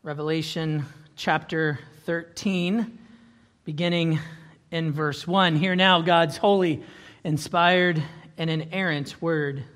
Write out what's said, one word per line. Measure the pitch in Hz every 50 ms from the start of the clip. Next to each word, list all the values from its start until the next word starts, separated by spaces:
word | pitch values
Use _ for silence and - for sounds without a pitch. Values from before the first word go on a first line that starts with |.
| _
Revelation | 156 147 147 151 156 160 160 156 160 - 170 160 156 156 151 139 - - - - _ _
chapter | - - 190 156 156 156 - 165 160 160 151 143 - - - - - -
thirteen, | - 170 170 170 - - - - 202 190 180 175 180 202 233 214 - - - - - - _ - _ _ _ _ _ _ _ _
beginning | - 151 147 175 175 175 170 165 165 156 156 - - - - - - - _ _ _
in | 170 165 165 160
verse | 143 156 156 147 135 - -
one. | 170 175 196 190 175 156
Hear | 151 170 190 180
now | 185 185 190 185 170
God's | 165 180 175 165 170 160 -
holy, | - - 208 202 196 180 170 151 - - - - - - - - _ _
inspired, | 170 151 - - - - 175 170 175 180 180 180 180 170 160 143 - - - - - _
and | - 160 160
inerrant | 160 160 143 160 180 190 190 175 151 147 135 - - -
word. | 165 165 165 151 147 143 139 139 127 - -